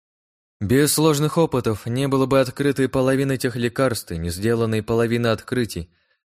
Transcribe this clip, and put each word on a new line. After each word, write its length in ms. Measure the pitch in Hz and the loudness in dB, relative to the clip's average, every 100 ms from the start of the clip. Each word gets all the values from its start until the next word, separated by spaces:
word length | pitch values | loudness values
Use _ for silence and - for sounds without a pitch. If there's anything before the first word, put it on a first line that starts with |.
| _ _ _ _ _ - | _ _ _ _ _ -8
"Без 340 | 101 127 147 | 0 2 2
сложных 440 | - 156 143 151 170 | 2 2 2 0 0
опытов 480 | 160 127 117 107 113 | 0 0 -2 -2 -4
не 220 | 123 139 | -4 0
было 180 | 135 131 | 0 2
бы 140 | 135 | 2
открытой 480 | 123 - 139 135 131 | 2 0 0 0 0
половины 480 | 135 131 135 139 131 | 2 2 2 0 -2
тех 180 | 131 | -2
лекарств 560 | 123 120 127 131 117 - | -2 -2 0 0 -2 -6
и 60 | 85 | -6
не 140 | 85 | -6
сделанной 520 | 85 110 117 113 110 | -2 0 0 0 -2
половины 460 | 107 117 117 117 117 | 0 0 2 2 0
открытий, 600 | 107 - 123 110 87 82 _ _ _ _ | -2 -2 -4 -4 -6 -12 _ _ _ _